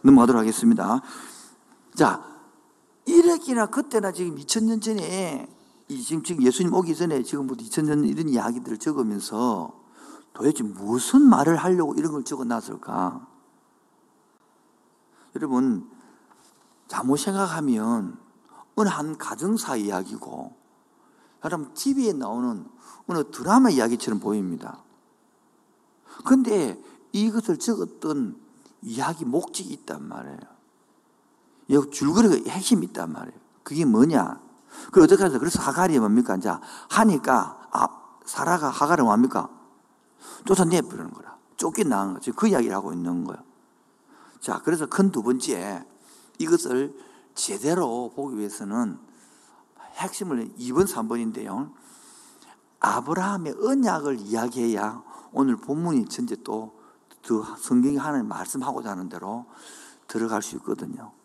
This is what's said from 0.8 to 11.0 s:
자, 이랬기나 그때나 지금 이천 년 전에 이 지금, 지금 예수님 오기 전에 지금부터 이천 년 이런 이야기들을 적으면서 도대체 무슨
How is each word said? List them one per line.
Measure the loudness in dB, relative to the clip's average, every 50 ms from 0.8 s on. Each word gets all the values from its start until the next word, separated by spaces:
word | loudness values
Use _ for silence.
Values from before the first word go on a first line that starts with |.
| 2 -2 -2 -2 -4 -8 -18 -18 -18 -20 -20 -20 -20 -20 -20 _ _ _ _ _ _ _ 2
자, | 2 2 2 2 -2 -10 -16 -20 -20 -20 -20 _ _ _ _ _ _ _ _ _ _ _
이랬기나 | 6 6 8 8 8 4 2 0 -2 0 0 0
그때나 | 0 0 -4 -4 0 -2 0 0 0
지금 | -4 -4 -6 -6 -6 -8
이천 | -6 -2 0 2 2
년 | 2 0 0
전에 | -2 -2 -4 -4 -4 -4 -4 -4 -4 -4 -6 -8 -10 -14 -20 _ _ _ _ _ _ _
이 | -12 -10
지금, | -6 -4 -4 -4
지금 | -4 -4 0 4
예수님 | 4 4 6 4 0 2
오기 | 2 2 0 0 -2
전에 | -2 0 0 0 -2
지금부터 | -2 -2 -4 -4 -4 -6 -6 -10
이천 | -10 -6 -2 -2 0
년 | 2 2 2 2
이런 | 0 0 -2 0 0
이야기들을 | 0 0 0 -2 -6 -6 -6 -8 -10 -4
적으면서 | -4 -4 -2 0 -2 -2 -2 -4 -6 -6 -4 -2 0 0 -2 -2 -6 -10 -14 -20 _ _ _ -20 -20 -20 -20 -20 _ _
도대체 | _ 0 0 0 0 0
무슨 | -6 -6 -8 -8 -4 -2 -2 -2